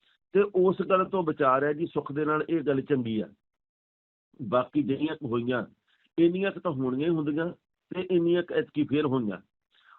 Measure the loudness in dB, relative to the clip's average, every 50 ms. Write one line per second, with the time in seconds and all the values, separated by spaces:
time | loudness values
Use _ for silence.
0 | _ _ _ _ _ _ 2 2 2 2 2 2 4 4 2 0 0 2 2 2
1 | 2 2 0 -2 -2 -2 0 2 2 4 4 4 2 0 -2 -2 -4 -4 -4 -6
2 | -6 -4 -4 -4 -2 0 0 -2 0 -2 -2 -2 0 0 0 0 0 0 0 0
3 | 0 -2 -2 -2 -4 -6 -10 _ _ _ _ _ _ _ _ _ _ _ _ _
4 | _ _ _ _ _ _ _ -12 -6 -2 0 0 0 0 -2 -2 0 0 -2 -2
5 | -2 -4 -4 -6 -6 -4 -4 -2 -2 -2 -2 -2 -4 -6 _ _ _ _ _ _
6 | _ _ 0 2 2 2 2 2 -2 -2 -4 -4 -4 -4 -2 -2 -2 -2 0 0
7 | 0 0 0 0 0 -2 -2 -2 -4 -4 -6 _ _ _ _ _ _ -10 -8 -6
8 | -2 0 2 2 4 4 2 2 0 0 -2 -2 -2 -2 -2 -2 -2 0 0 0
9 | 0 2 0 0 0 -2 -4 -6 -10 _ _ _ _ _ _ _ _ _ -20